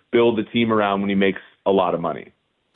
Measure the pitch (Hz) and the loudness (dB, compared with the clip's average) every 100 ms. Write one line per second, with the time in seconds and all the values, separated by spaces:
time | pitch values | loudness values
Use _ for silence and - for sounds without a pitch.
0 | _ 117 120 110 104 120 113 110 104 98 | _ 2 2 0 -2 -2 0 0 0 -2
1 | 98 98 98 92 - _ - 98 87 85 | -2 0 0 -2 -10 _ 0 0 2 -2
2 | 82 71 - _ _ _ _ | -4 -8 -12 _ _ _ _